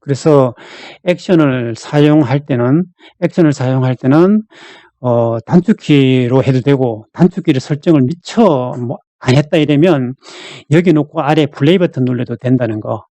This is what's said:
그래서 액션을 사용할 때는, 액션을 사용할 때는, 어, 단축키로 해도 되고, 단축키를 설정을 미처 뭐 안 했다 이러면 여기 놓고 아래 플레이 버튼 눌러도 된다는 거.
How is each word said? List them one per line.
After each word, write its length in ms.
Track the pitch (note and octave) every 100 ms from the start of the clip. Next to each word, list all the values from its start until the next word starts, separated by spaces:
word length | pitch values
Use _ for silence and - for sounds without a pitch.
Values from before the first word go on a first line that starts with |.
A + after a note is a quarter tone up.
그래서 540 | - C3+ E3 D3 B2+ A2+ - - - -
액션을 680 | F3+ F3 - F3 D3 B2+ A#2+ A2+
사용할 720 | - D3 D3 D3+ C3 C#3 D3
때는, 380 | B2+ B2 D3 F3+ _ - _
액션을 320 | F3 - D#3+
사용할 440 | C#3 B2+ C3 B2+ B2+
때는, 460 | C3 D3 F3+ G#3+ G#3+ - - - _ _
어, 380 | B2+ A#2 A#2 A#2
단축키로 1000 | - F3+ F3 G#3 - D3 C3+ C3 B2 C3
해도 180 | C3 C3
되고, 440 | B2 C#3 B2+ A2 -
단축키를 480 | - F3+ - E3+ C3
설정을 420 | - D3 F3+ D#3
미처 720 | B2+ E3+ - - A3 C#3+ B2+ -
뭐 200 | A#2+ - _ _
안 140 | -
했다 220 | B2+ D3 F3
이러면 580 | D3+ C#3+ F3+ D3+ B2 C#3 - - - - -
여기 220 | D3+ F3+
놓고 280 | D#3 D3 D#3+
아래 260 | C#3 D#3 D3
플레이 320 | - C#3+ F#3
버튼 260 | F3 F3
눌러도 320 | B2+ B2 B2+ A#2
된다는 420 | B2+ B2+ A#2 G#2+
거. 260 | A2 A2+ -